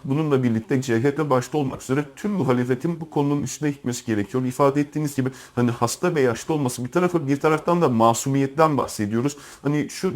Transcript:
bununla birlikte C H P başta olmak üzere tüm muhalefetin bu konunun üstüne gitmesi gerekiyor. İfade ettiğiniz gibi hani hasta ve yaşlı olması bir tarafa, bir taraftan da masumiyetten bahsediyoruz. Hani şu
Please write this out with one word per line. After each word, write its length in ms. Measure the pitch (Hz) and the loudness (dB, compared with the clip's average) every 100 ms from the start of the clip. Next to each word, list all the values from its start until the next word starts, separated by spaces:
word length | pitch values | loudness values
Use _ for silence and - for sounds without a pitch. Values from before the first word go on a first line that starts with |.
bununla 380 | 131 143 156 131 | -4 -2 2 2
birlikte 400 | 123 110 110 135 | 2 0 0 -2
C 200 | 131 113 | 2 2
H 120 | 139 | 2
P 160 | 143 151 | 0 0
başta 280 | 127 - 151 | 0 0 -2
olmak 240 | 139 90 | -2 -4
üzere 220 | - 135 147 - | -2 -2 -2 -6
tüm 140 | 208 | -4
muhalefetin 720 | 190 135 123 123 127 170 160 | 0 2 2 0 -2 -2 -6
bu 100 | 156 | -4
konunun 320 | 156 143 143 | -2 0 0
üstüne 280 | 135 - 151 | -4 -4 -4
gitmesi 340 | 143 123 117 | -4 -6 -6
gerekiyor. 400 | - 104 101 127 | -2 -2 -2 -2
İfade 360 | 127 123 139 143 | -2 2 2 2
ettiğiniz 360 | 143 151 147 - | -2 -2 -4 -2
gibi 140 | 127 - - | -4 -6 -8
hani 160 | - 120 | 0 0
hasta 440 | 117 117 - 180 | 2 -2 0 -2
ve 60 | 156 | 2
yaşlı 340 | 127 113 - | 2 0 -2
olması 300 | 156 127 - | -2 -2 -4
bir 80 | 123 | -2
tarafa, 360 | 175 180 175 135 | 0 2 0 0
bir 120 | 143 | 0
taraftan 420 | 156 156 175 175 | 2 2 2 2
da 60 | 151 | 4
masumiyetten 920 | 113 113 117 139 139 135 139 160 139 | 6 4 4 0 0 0 4 2 2
bahsediyoruz. 580 | - - 104 113 139 - - - | -2 -2 -2 0 -2 -4 -16 -6
Hani 280 | 139 151 - | -2 -2 -2
şu 220 | - 185 | -4 -4